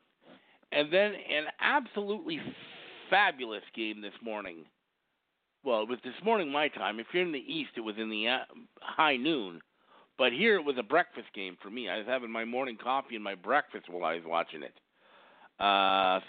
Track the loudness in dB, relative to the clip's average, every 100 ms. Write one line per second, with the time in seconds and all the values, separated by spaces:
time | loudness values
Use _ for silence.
0 | _ _ _ -20 _ _ -4 0 2 4
1 | 2 0 -4 -4 -4 -2 2 2 0 -4
2 | -4 -4 -4 -6 -8 -12 -16 -18 -18 -14
3 | 0 4 4 2 -6 -8 -8 -6 -4 -6
4 | -10 -12 -8 -8 -8 -12 -16 _ _ _
5 | _ _ _ _ _ _ 0 2 2 -4
6 | -8 -4 2 2 2 2 0 0 -4 -4
7 | -2 0 0 -2 -4 -6 -6 -6 -6 -4
8 | -4 -2 0 0 -4 -16 -20 -16 -6 2
9 | 4 4 0 0 -4 -10 -18 _ _ -20
10 | _ 0 2 4 4 4 2 -2 2 2
11 | 2 -4 -14 -10 -10 -10 -12 -8 -4 -4
12 | -2 -2 -2 -4 -4 -2 -4 -4 -2 -2
13 | -2 -8 -8 -6 0 0 0 -8 -10 -4
14 | -2 -2 -2 -2 -2 -6 -14 _ _ _
15 | _ -20 -20 -20 -16 0 4 6 6 6
16 | 6 4